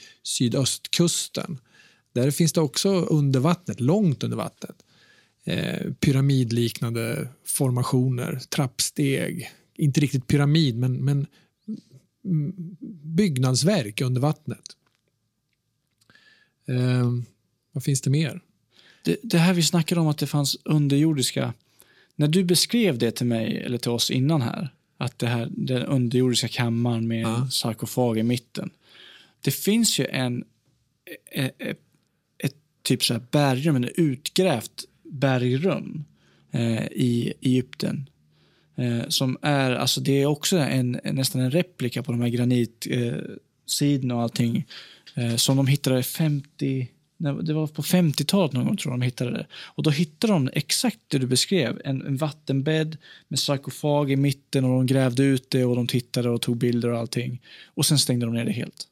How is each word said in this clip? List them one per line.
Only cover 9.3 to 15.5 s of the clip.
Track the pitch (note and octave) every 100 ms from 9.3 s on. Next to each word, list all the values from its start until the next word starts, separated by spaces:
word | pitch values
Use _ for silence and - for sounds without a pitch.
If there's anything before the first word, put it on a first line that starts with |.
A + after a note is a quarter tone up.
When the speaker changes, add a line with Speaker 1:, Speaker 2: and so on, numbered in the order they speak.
| - - - _ -
Speaker 1:
Inte | D3+ C#3+
riktigt | C#3+ C3 -
pyramid, | C#3+ C#3+ D#3+ D3 A2+
men, | B2+ B2+ C3
men, | C#3+ C#3 _ _ _ - A3 - - _ _ G3+
mm, | D#3+ C#3+ F#3 E3 F#3+ - F3+
byggnadsverk | D3+ E3 G#3 B2+ B2+ B2 D3+ G#3 G#2 G2+
under | C3 B2+
vattnet. | C#3+ D3+ - A2+ - - _ _ _ _ _ _ _